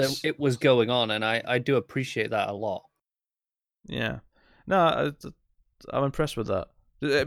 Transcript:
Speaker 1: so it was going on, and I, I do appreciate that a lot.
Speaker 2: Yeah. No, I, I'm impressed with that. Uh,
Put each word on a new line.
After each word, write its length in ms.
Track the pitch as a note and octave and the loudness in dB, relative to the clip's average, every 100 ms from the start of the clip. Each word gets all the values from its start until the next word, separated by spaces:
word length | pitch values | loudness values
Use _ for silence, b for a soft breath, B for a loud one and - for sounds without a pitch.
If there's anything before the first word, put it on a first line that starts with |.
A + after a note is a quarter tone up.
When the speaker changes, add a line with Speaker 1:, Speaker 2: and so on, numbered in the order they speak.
| C3+ - | 0 0
Speaker 1:
so 80 | D#3 | -4
it 100 | D3+ | 0
was 160 | C#3+ A#2+ | 0 2
going 320 | C#3+ B2 A2+ | 4 4 4
on, 200 | B2 A2 | 2 2
and 120 | G#2+ | 0
I, 160 | A2 A#2 - | 0 0 0
I 120 | B2+ | 0
do 180 | C3 B2+ | 2 0
appreciate 540 | - C#3 B2+ A2+ A2 | 0 -4 -4 -4 -2
that 200 | G#2+ G2+ | 0 -2
a 20 | |
lot. 300 | G2+ G#2+ F#2 - _ _ _ _ _ _ _ _ _ - | -4 -4 -6 -10 _ _ _ _ _ _ _ _ _ -10
Speaker 2:
Yeah. 320 | B2 A#2 B2+ - b b b - | -6 -4 -6 -14 b b b 0
No, 100 | F#3+ | 2
I, 340 | E3 - D3 C#3+ - - _ _ _ _ - C3 | 4 2 -2 -6 -16 -18 _ _ _ _ -6 -2
I'm 80 | |
impressed 320 | C#3 - D3 B2 | -2 -2 -4 -4
with 120 | G#2 | -2
that. 200 | F#2 - _ _ _ | -4 -4 _ _ _
Uh, 220 | D3 C#3 | 0 0